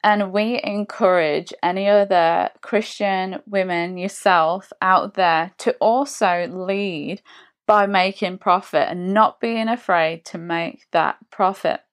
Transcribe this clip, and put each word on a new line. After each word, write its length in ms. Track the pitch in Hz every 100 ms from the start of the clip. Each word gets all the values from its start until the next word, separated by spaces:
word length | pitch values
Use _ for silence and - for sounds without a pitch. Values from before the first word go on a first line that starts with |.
and 280 | 208 208 196
we 300 | 196 220 240
encourage 880 | - 208 208 - 196 180 156 147 175 -
any 240 | 175 185 196
other 640 | 208 202 185 165 170 92 _
Christian 800 | - 214 214 - 202 190 190 202 -
women, 500 | 202 185 175 175 180
yourself 720 | 190 - 202 180 160 185 - -
out 360 | 185 185 208 -
there, 360 | 180 160 170 _
to 140 | - -
also 640 | 214 240 277 - 196 175 175
lead 760 | 180 185 196 202 160 151 196 _ - _ _ -
by 220 | 208 202
making 500 | 202 185 190 185 185
profit 500 | - 185 - 156 -
and 220 | 175 180
not 280 | 202 220 -
being 280 | 233 226 220
afraid 560 | 240 - 175 160 165 -
to 120 | 175
make 480 | 170 170 165 - _
that 260 | 170 156 - _
profit. 500 | - 190 196 165 - _